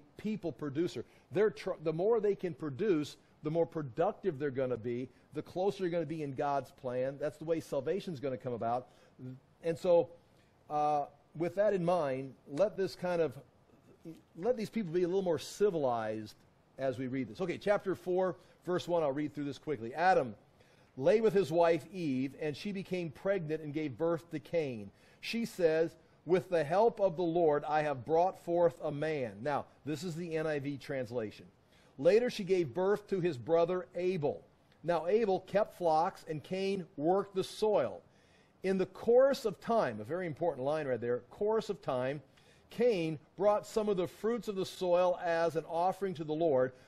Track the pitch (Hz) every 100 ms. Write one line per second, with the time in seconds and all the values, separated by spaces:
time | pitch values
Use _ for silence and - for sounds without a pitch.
0 | - - 208 214 170 123 151 131 175 123
1 | - - - 151 214 - 190 160 156 160
2 | 202 233 208 196 180 151 156 123 214 160
3 | 147 - _ _ 151 165 165 160 139 110
4 | 185 214 196 135 147 127 127 117 117 120
5 | 131 _ _ 151 - 170 196 196 180 175
6 | 151 160 147 135 147 139 131 - 127 127
7 | 131 139 147 - 160 165 - 147 131 190
8 | 190 147 135 127 131 117 113 123 127 _
9 | _ - 127 131 _ _ 165 165 185 170
10 | 170 - _ _ _ _ - 151 151 147
11 | 143 _ _ 147 170 175 208 196 170 180
12 | 143 131 135 - - 143 185 170 190 -
13 | 180 170 156 135 - _ _ _ _ -
14 | 165 160 _ - 202 247 208 226 180 175
15 | 175 190 185 151 - - 202 170 135 117
16 | 110 110 107 - _ _ _ - 135 120
17 | 131 135 120 107 156 135 202 202 196 170
18 | - 180 185 - - _ - 180 - 170
19 | 151 135 151 - 143 131 - 127 113 151
20 | 180 175 127 101 _ _ _ _ _ -
21 | 143 220 220 185 185 165 170 170 - 190
22 | 160 127 135 - 156 143 208 196 - 185
23 | 170 - 190 202 151 156 156 143 156 110
24 | 165 170 - 156 - 170 147 117 101 -
25 | - _ - 226 226 - 165 160 165 -
26 | _ _ 143 180 - 170 147 180 226 -
27 | 196 160 175 170 160 147 151 151 151 135
28 | 117 160 185 185 - 170 170 - 160 143
29 | 156 151 117 98 135 139 - _ 131 151
30 | 180 156 175 160 156 147 135 139 - 139
31 | 117 123 107 - 90 _ _ _ _ -
32 | 147 214 247 - 180 185 156 175 185 202
33 | - 196 175 135 131 165 170 185 175 175
34 | 185 185 143 101 - _ _ _ 151 170
35 | 165 214 214 185 - 196 - - 175 156
36 | 185 - - 151 - 185 196 196 165 -
37 | 156 190 196 190 - - 214 196 120 87
38 | - _ _ _ _ _ 190 190 185 -
39 | - 240 269 262 214 175 - 226 143 107
40 | 107 170 180 139 170 139 131 156 143 120
41 | 120 120 - - 208 220 208 190 - 127
42 | 127 147 - _ _ _ _ - 240 196
43 | 160 131 _ - 202 208 208 226 208 190
44 | 170 - 214 240 214 190 180 - 185 175
45 | 180 175 175 165 170 160 151 170 185 180
46 | 196 170 151 156 170 131 127 -